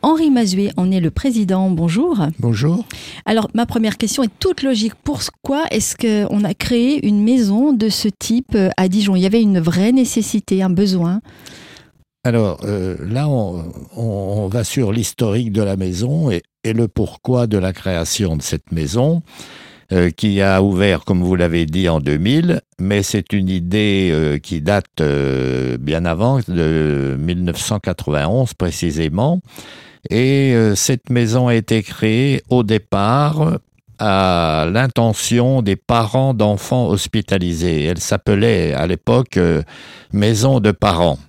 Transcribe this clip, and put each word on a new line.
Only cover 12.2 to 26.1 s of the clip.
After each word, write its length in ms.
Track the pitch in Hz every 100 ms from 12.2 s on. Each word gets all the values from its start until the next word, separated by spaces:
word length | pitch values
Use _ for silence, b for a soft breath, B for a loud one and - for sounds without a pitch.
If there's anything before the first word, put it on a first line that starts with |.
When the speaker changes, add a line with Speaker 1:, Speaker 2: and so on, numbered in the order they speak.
Speaker 2:
Alors, 380 | 127 117 104 78
euh, 320 | 101 104 92 78 78
là, 220 | 120 151
on, 380 | 131 101 87 82 - 90 -
on, 40 |
on 460 | 117 101 98 104 95
va 160 | 120
sur 300 | 110 - 110
l'historique 580 | 110 104 - 113 107 117
de 100 | 104
la 140 | 101 95
maison 560 | 92 90 120 156 151
et, 100 | 87 - _
et 80 | 110
le 160 | 113 113
pourquoi 600 | - 101 - - 127 117
de 100 | 104
la 160 | 92
création 640 | 90 95 87 82 - 98 78
de 40 |
cette 300 | - 78 _
maison, 520 | 85 73 104 139 170 - B B B B B B
euh, 180 | 90 87
qui 300 | 78 110 98
a 240 | 98 95
ouvert, 400 | 98 92 101 85
comme 180 | - 92
vous 140 | 90 92
l'avez 300 | 87 85 82
dit, 240 | 85 90
en 100 | 80
deux 180 | 71 76
mille, 440 | 95 147 175 165 _ -
mais 240 | 92 101
c'est 300 | 98 107 -
une 160 | 104 92
idée, 600 | 92 87 104 104 98 92
euh, 240 | 78 78 73
qui 240 | - 82
date, 400 | 76 101 - -
euh, 760 | 76 71 69 65 65 64 64 62
bien 280 | 69 80
avant, 340 | 87